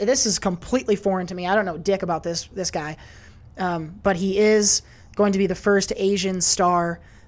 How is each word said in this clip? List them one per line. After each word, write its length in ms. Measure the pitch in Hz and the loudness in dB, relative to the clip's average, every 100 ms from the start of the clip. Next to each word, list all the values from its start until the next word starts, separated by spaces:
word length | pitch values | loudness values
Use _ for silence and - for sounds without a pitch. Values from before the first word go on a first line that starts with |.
this 240 | 202 269 | 0 2
is 140 | 226 - | 2 0
completely 580 | 202 175 - 254 - 202 | -2 -4 0 0 2 0
foreign 300 | 202 185 180 | 2 0 -4
to 80 | |
me. 120 | 180 180 | -4 0
I 80 | |
don't 120 | 208 190 | 0 0
know 100 | 160 | -4
dick 260 | 175 190 | -2 -2
about 200 | 175 160 | 0 -4
this, 220 | 170 165 | -4 -6
this 260 | - 196 170 | -6 -6 -6
guy. 260 | 170 151 156 - - - - - - | -6 -8 -12 -16 -20 -20 -20 -16 -6
Um, 420 | 185 170 156 190 | -4 -4 -8 -4
but 140 | 202 180 | -2 0
he 220 | 190 196 | 0 2
is 420 | 214 214 202 - - - - - | 4 4 4 0 -2 -20 -8 0
going 160 | 208 | 2
to 60 | 190 | 2
be 80 | 196 | 0
the 80 | |
first 380 | 185 208 196 190 - | 0 2 2 0 -2
Asian 440 | 196 202 190 185 | 0 0 -2 -2
star, 600 | - - 175 175 170 170 - - | 0 2 2 2 0 -6 -12 -20